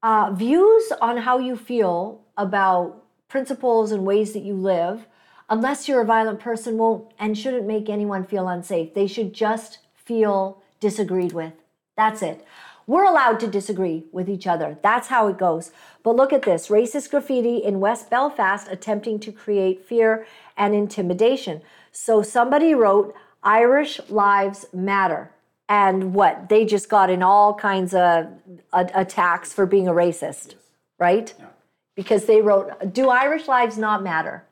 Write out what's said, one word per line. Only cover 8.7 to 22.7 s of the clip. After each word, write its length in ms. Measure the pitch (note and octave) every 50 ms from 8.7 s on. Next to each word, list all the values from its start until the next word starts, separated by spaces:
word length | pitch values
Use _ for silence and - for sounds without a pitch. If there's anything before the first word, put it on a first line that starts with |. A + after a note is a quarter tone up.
| G3 E3+ E3 D#3+ -
They 120 | G3+ G3
should 280 | G3 G3 - A3+ F#3 -
just 440 | - A3+ G#3+ A3 A3 - - - - _ _ _
feel 680 | _ _ - A#3 A3+ A3 G#3 G3+ G3 F#3+ F#3+ F#3+ _ _ _ _ _
disagreed 520 | - G#3 G3 - G#3 F3 F#3 F#3 F3+ F3 E3
with. 200 | E3+ D#3+ D#3+ E3 _ _ _ _ _ _ _ _ -
That's 240 | G#3+ G#3+ G#3+ G#3+ G3
it. 240 | E3 D#3 - - _ - - - - - _ _
We're 180 | - A#3+ F4 G4
allowed 360 | G4 F4 D#4 C4+ B3 A3+ A3
to 80 | A3+ A3
disagree 560 | F#3 G3+ F#3+ - G#3+ F3+ F#3+ F3 D#3+ D#3+ D#3+ - -
with 160 | F#3 F#3 F#3
each 180 | G3+ F3+ F#3+
other. 320 | F#3+ F3 E3 E3 D3+ D3+ D#3
That's 280 | - G3 A3 B3 A#3+ -
how 180 | C4 B3 A3
it 100 | G#3 F#3+
goes. 360 | F#3 F#3+ F3+ D#3+ E3 E3 - _ _ - - _ _ _
But 140 | A3 A#3
look 160 | A#3+ C4+ C4+ D4
at 100 | C4+ C4+
this. 260 | A3 F3+ D#3+ - -
Racist 420 | G#3 G#3 A#3+ A#3+ - D4 C4+ -
graffiti 460 | - C#4+ C#4 - C4+ B3+ A#3 A#3 A#3+
in 240 | A#3 - G#3 G3+ F#3+
West 280 | F#3+ G3+ B3 C4+ - -
Belfast 600 | - A#3+ C4+ D4 C#4+ - G#3+ F#3 G3 G#3 G#3 -
attempting 480 | - F#3 - - G#3+ G#3 G#3 A#3+ A3 G#3+
to 120 | G#3+ A3 G#3
create 520 | - - - G#3 G3+ F#3+ F#3+ F#3 F#3 -
fear 400 | _ A#3+ A#3 A3+ A3 A3 A3 A3 - - - - - _
and 160 | - G3+ G#3 G#3
intimidation. 920 | G#3 G#3 G3+ G#3 - F#3+ F3 F3+ F3+ A3 A#3 C4+ C4 - F#3+ D#3+ D#3 - _ _ _ _ _
So 320 | _ - - - A3+ G#3+ G#3
somebody 520 | G#3+ - B3+ A#3+ B3 C4+ D4 D#4 E4